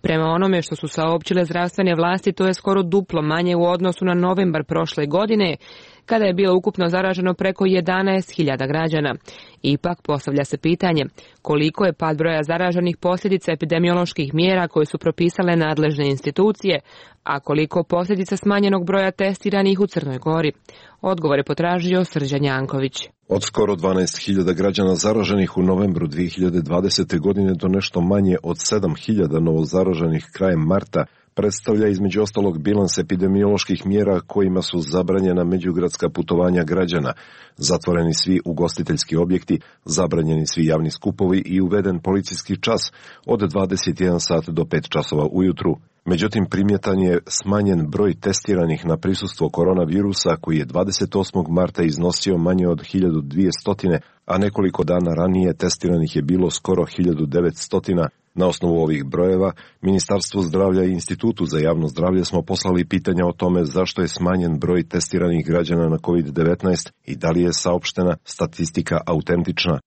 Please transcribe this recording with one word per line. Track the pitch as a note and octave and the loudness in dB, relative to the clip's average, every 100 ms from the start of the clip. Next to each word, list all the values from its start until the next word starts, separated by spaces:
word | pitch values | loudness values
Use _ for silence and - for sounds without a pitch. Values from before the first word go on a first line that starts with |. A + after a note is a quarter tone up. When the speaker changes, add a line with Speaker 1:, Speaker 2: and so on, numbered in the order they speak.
Speaker 1:
Prema | - D#3+ | 0 0
onome | D#3+ E3+ F#3+ F3+ | 0 0 2 0
što | D#3 D#3 | -2 -8
su | D3+ | -6
saopćile | - D#3+ E3 - F3+ | -2 0 0 0 0
zdravstvene | E3+ E3+ F3 - F#3 | 0 -2 -2 0 0
vlasti, | E3 E3+ F#3 G3+ | 2 2 0 -2
to | F3+ F#3+ | 0 0
je | |
skoro | F3+ - G3 | 0 0 0
duplo | F3+ G3 F#3 E3 | 2 0 0 -2
manje | D3+ D#3+ F3+ F3 | 0 0 0 2
u | |
odnosu | E3+ F3 F#3 F3 | 2 2 0 0
na | F#3 | 0
novembar | F3 F3+ F#3 F#3 D#3 | 2 2 2 0 0
prošle | D3+ D#3+ E3 - D3 | -2 -2 -2 -2 0
godine, | D#3+ G#3 A3 F#3 D3 - - - - - | 0 2 2 0 -2 -12 -20 -20 -20 -2
kada | A3+ | 2
je | G#3 | 2
bilo | F3+ G3 F#3 | 2 4 4
ukupno | G3 F#3+ F3 | 2 -2 0
zaraženo | F3+ F#3+ F#3 F#3 | 0 0 0 -2
preko | F3+ F#3+ F#3+ F#3+ | 0 -2 0 2
jedanaest | F#3 F3 F#3 G3 F#3+ F3+ - | 2 2 0 2 0 -2 -2
hiljada | D3+ C3 C3+ | -2 0 -2
građana. | D3+ D#3+ D#3 D3 A#2+ - - - - | -2 0 0 -2 -4 -12 -20 -20 -6
Ipak, | C#3 C#3+ F3 F3 | -2 0 -2 -4
postavlja | - D3 - C#3+ | -4 -4 -2 -2
se | C#3 C#3+ | -2 -2
pitanje | D#3+ F3 F#3 E3 C3+ - - _ | 0 0 2 0 -2 -8 -20 _
koliko | - D3+ D#3 - | -2 0 0 2
je | G3 | -2
pad | D#3 D#3+ D#3 | 0 -2 0
broja | D#3+ D#3+ | 0 0
zaraženih | D3 E3 F3+ F3+ F3 E3 | -2 0 0 0 0 0
posljedica | F3 F3+ G#3 F#3 - | 0 0 0 0 0
epidemioloških | D#3+ D#3+ E3 F3 F3 F3 - C#3+ | -2 0 2 2 2 0 -2 -2
mjera | D#3 F3+ F#3 F3 | 2 2 2 2
koje | - D3+ | 0 0
su | - | 0
propisale | E3+ - F3 - F3+ E3+ | -2 0 0 2 0 2
nadležne | D#3 D3+ D3+ C#3+ C#3+ | 2 2 0 0 0
institucije, | C3+ - - G#3+ G3+ G3 D#3 _ - - - | -2 -2 2 2 2 0 -2 _ -20 -20 -14
a | - C#3+ | -6 -6
koliko | - D3 D#3 F3+ D#3+ | -2 0 0 -2 0
posljedica | F3 F3+ G3 F#3+ G3 | -2 0 -2 -2 -2
smanjenog | G3+ G3+ G3+ G3 F3 | 0 2 2 0 0
broja | G3 F#3+ | 0 0
testiranih | F#3 G3 F#3+ G3+ G3 G3 F#3+ | 0 -2 -2 -2 2 2 2
u | G3+ | 2
Crnoj | E3+ C#3+ B2+ | 0 -4 -4
Gori. | D#3 D#3+ D#3 - - - - _ | -2 0 0 -4 -20 -20 -20 _
Odgovor | F3+ F#3 D#3 C#3+ | -4 -2 0 0
je | |
potražio | C#3 D3 E3+ F3+ F3 F3+ | 0 -2 0 0 0 0
Srđan | F3 D#3 C#3 C#3 | 0 -2 -2 0
Janković. | C#3+ C3 C3 C#3 C3+ - - _ _ | 0 -2 -2 -2 -4 -6 -14 _ _
Speaker 2:
Od | G2 | -2
skoro | - - G#2 F#2+ | -2 0 0 2
dvanaest | F#2 F#2 F2 - | 0 2 0 -2
hiljada | - G2 F2+ | -2 0 2
građana | F2 G2 F#2+ F#2+ | 2 0 2 0
zaraženih | F2+ G#2 A2 F#2 G2+ F#2 - | 2 2 2 2 0 0 2
u | |
novembru | F#2 F#2+ G2+ E2+ D#2+ | 2 2 2 0 -2
dvije | D2 F2 | -2 -4
hiljade | F#2 F2+ F2 | 0 0 0
dvadesete | D2 F2 F#2+ - E2+ F2 | 0 0 0 0 0 0
godine | F#2+ G2 F#2+ | 0 2 0
do | F2 F#2+ | 0 0
nešto | F#2+ F#2+ F#2+ | 0 -2 -2
manje | F2 G2+ G2 F2+ | 2 2 2 2
od | - E2 | -2 -4
sedam | - G#2+ F#2+ | -2 0 0
hiljada | D2+ - G#2+ E2+ D#2+ | -4 -2 0 2 2
novozaraženih | E2 D#2+ D2+ F2 F#2 E2+ E2 D#2+ - - | 2 2 0 0 0 0 0 -2 -6 -2
krajem | F#2+ F2 | 0 2
marta | D#2 G2 - E2+ C#2+ _ _ | 2 0 0 -4 -4 _ _
predstavlja, | - G#2 - - G#2+ G#2+ | -2 -2 -2 -2 2 2
između | F#2+ G2+ F#2+ | 2 0 0
ostalog, | G#2 - G2 E2 | -2 0 0 0
bilans | D2+ G#2 F#2+ - | 0 2 2 0
epidemioloških | E2+ F#2 F#2+ C#3 G#2 G#2 - C#3 F#2+ | -2 0 2 2 4 2 0 -4 0
mjera | G#2 G2+ F#2 - | 2 2 0 0
kojima | G#2 F#2+ F#2 | 0 2 0
su | F2 F2 | -2 -4
zabranjena | D2 F2 F2+ F#2+ F#2+ F2+ | -2 -2 0 2 2 2
međugradska | F2 F#2 F2 F2 E2+ - E2 | 2 0 0 0 -2 -2 -4
putovanja | F2 E2 F2 F2+ F2+ | -2 0 2 4 2
građana, | D#2+ F2 F2+ E2+ C2+ - - - - - | 2 0 0 0 -2 -6 -14 -20 -20 -8
zatvoreni | - E2+ E2+ E2+ E2 | -2 -2 0 2 2
svi | D#2 F#2 F#2 | 0 0 0
ugostiteljski | - D#2+ E2+ - E2 D#2+ - D#2+ | 0 -2 -2 -2 -4 -2 0 0
objekti, | F2 F#2 - - - _ | 2 0 0 -4 -4 _
zabranjeni | - D#2+ F2 E2+ D#2+ D#2+ D2+ | -6 -2 0 0 0 0 -2
svi | - D#2+ | 0 0
javni | D#2 D#2+ | 2 -2
skupovi | - G#2 - F#2+ F#2+ - | -4 -6 -2 2 2 0
i | F#2+ | 0
uveden | F#2 G2+ G2 F2 | 2 0 0 -2
policijski | F2 G2 - E2+ - F#2+ | 0 -2 -2 -10 -6 -4
čas | - A2+ - - - - - | -2 -2 -4 -12 -20 -16 -4
od | A#2 G2+ | 0 0
dvadeset | G2 F#2 F#2+ - D#2 | 0 0 0 -2 0
jedan | F2+ F2 | 0 0
sat | - E2+ D#2+ | 0 -2 0
do | D#2+ | -4
pet | D#2+ D#2+ - | -2 -2 -2
časova | D#2+ D2 D2+ D2+ | -6 -2 -2 0
ujutru. | F#2 F#2 E2 F2+ C#2+ _ _ | 2 0 2 -2 -2 _ _
Međutim, | - F2 G#2+ A2 F2+ | -4 0 0 0 0
primjetan | F#2 G2 G2+ - G2 | 0 2 2 0 0
je | F#2 F2 - | 2 0 -2
smanjen | - G2 G#2 G2+ F2 D#2 | -6 -2 0 2 2 0
broj | F#2 G2+ E2 | 0 0 0
testiranih | G#2 F#2+ - F#2+ E2+ D#2 E2+ | -2 -4 -2 0 0 -2 -2
na | D#2+ | -2
prisustvo | F#2 F#2+ G2+ - D#2 | -2 -2 -6 -4 -4
koronavirusa, | D#2+ F2 F#2 E2 F#2 G2+ F#2 F2 D#2+ | 0 2 2 0 0 0 0 -2 -2
koji | E2 D#2+ | 0 -2
je | |
dvadeset | C2+ E2 G2 F#2 G2 G2+ | -2 -2 -2 -2 -2 -2
osmog | F#2+ F#2+ D#2+ | -2 -2 0
marta | E2+ F2 - | 0 0 0
iznosio | E2 D2 F2 E2+ - F2+ | -2 0 -2 -2 0 0
manje | E2+ F#2 F2+ | 2 2 2
od | D#2+ | 0
hiljadu | - F#2+ F#2 D#2 | -2 0 2 0
dvije | C#2 D2+ F#2+ - | -2 0 0 0
stotine, | - G2 F#2+ D#2 - _ - | -4 -2 0 -2 -4 _ -4
a | F#2 | -2
nekoliko | G2+ G2 F#2+ - | 0 0 0 0
dana | D#2+ F2+ F2 | 0 2 2
ranije | E2 F#2 F#2 F2+ E2 | 0 2 2 2 0
testiranih | F#2 - F2+ F2 D#2+ - | -2 -2 0 2 0 -2
je | |
bilo | C#2+ F#2 F2+ | 0 2 0
skoro | - - F#2 | -2 -2 0
hiljadu | E2 - F2 D#2 D2+ | 0 0 0 0 0
devetstotina. | E2+ F2 - - F#2+ F#2 F2+ D#2 _ _ | 0 0 -2 -4 -4 0 -2 -2 _ _
Na | F2+ F2+ | -2 0
osnovu | E2+ F2 E2+ | 0 0 2
ovih | D#2+ D2+ | 2 0
brojeva, | C#2 D#2+ F2+ F#2 F#2+ F2 - _ | -2 0 2 2 0 -4 -18 _
Ministarstvu | F#2 F#2+ - G2+ - G2+ | 0 0 0 -2 -2 -2
zdravlja | F2 F#2 G2 F#2 | -2 2 2 2
i | F#2 | 2
Institutu | F2+ - E2+ - - D#2+ | -2 -4 -2 -2 -2 -2
za | D2+ | 0
javno | D#2 E2 D#2 | 2 0 -2
zdravlje | C#2+ F2+ F#2 | -2 0 2
smo | F2 F2+ | 0 -2
poslali | D#2+ F#2 F#2+ F2+ E2 | -2 -4 0 0 0
pitanja | F#2 - F2 F2 | -2 0 0 0
o | |
tome | E2+ F#2 F2+ | 0 0 2
zašto | D#2 F#2 F2+ - | 0 0 -2 -2
je | E2+ | -4
smanjen | - F2+ F#2 F2 D#2 | 0 0 0 0 -2
broj | E2+ F2+ E2 | 0 0 0
testiranih | F2 - F#2 F2 E2+ D#2 | -4 -2 0 0 0 0
građana | E2+ D#2+ E2+ E2 | 0 2 0 0
na | D#2+ - | 0 0
covid | F2 D2 | 0 0
devetnaest | C#2+ D#2+ F2 F#2+ F2 - _ | 0 0 2 0 -2 -4 _
i | - C#2+ | -14 -6
da | D#2+ | -2
li | E2 | 2
je | F2 | 2
saopštena | D#2+ F2+ F2 - - F2+ E2 | 0 -2 -2 -2 -2 -2 -2
statistika | - - E2 - E2 - E2+ E2+ - | -8 -6 -6 -4 -4 -4 -2 -2 0
autentična. | E2 D2 F2 E2+ E2+ F2 D#2+ | -4 0 -2 -2 -2 -2 -2